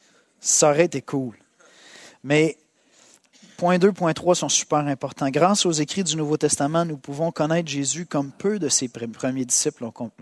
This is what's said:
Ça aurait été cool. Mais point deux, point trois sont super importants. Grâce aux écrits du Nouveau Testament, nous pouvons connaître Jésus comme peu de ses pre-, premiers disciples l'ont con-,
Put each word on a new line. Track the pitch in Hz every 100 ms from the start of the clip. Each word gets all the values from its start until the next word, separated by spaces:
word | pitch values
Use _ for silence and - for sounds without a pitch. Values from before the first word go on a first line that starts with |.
| _ _ _ _
Ça | - - 156
aurait | 147 175
été | 139
cool. | - 143 127 101 _ _ _ - - - - -
Mais | 131 151 160 - _ _ _ _ _ _ _ _ - -
point | 175 180
deux, | 190
point | 190 170
trois | 156 170
sont | 175 147
super | - - 151
importants. | 143 135 139 - 139
Grâce | 139 175 202
aux | 180
écrits | 151 147 -
du | 175 160
Nouveau | 147 151
Testament, | 147 - 143 165
nous | 170 147
pouvons | - 143 165
connaître | - 151 165 165
Jésus | 143 139 160 175
comme | 151 139
peu | - 196 214
de | 151
ses | - 127
pre-, | - 117
premiers | 110 135 131
disciples | 123 - 151 -
l'ont | 117
con-, | - 117 -